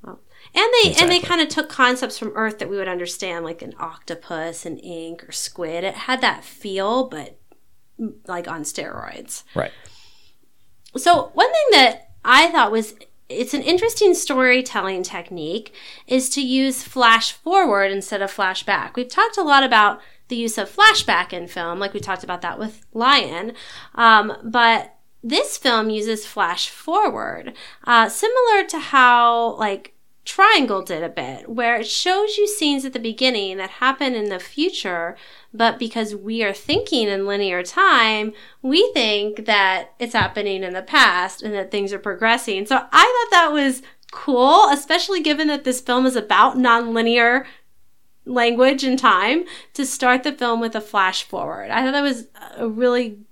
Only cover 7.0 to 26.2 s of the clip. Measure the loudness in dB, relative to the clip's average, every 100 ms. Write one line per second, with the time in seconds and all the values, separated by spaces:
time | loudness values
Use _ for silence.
7 | -4 -8 -16 -20 -20 -20 -20 -20 _ _
8 | -12 -12 -10 -10 -8 -10 -10 -10 -12 -12
9 | -14 -16 -16 -16 -10 -8 -8 -10 -20 -20
10 | -20 -20 -20 -20 _ _ -20 -20 -14 -4
11 | 2 4 2 0 2 2 4 6 6 4
12 | -16 -10 4 6 6 4 2 2 -4 -10
13 | -20 -20 _ -8 -4 -4 0 0 0 2
14 | 4 4 0 0 4 2 0 -6 -4 -6
15 | -8 -10 -12 -10 -8 -8 -10 -20 -20 -20
16 | -2 -2 0 -4 -2 0 0 -2 -8 2
17 | 4 4 2 -8 0 2 4 2 0 -2
18 | -6 -6 -6 -4 -4 -4 -2 -2 -2 -8
19 | -6 -2 -2 -2 4 4 6 4 4 2
20 | -12 -20 -10 -6 -4 -4 -8 4 4 6
21 | 2 0 0 -8 -10 -8 -6 -4 -6 -8
22 | -8 -8 -8 -8 -8 -8 -10 -12 -14 -4
23 | 2 2 2 -8 -10 -12 -18 -20 -16 2
24 | 6 6 4 -6 -4 2 4 2 -2 _
25 | _ -16 -4 -2 -2 -4 0 0 0 -4
26 | -4 -6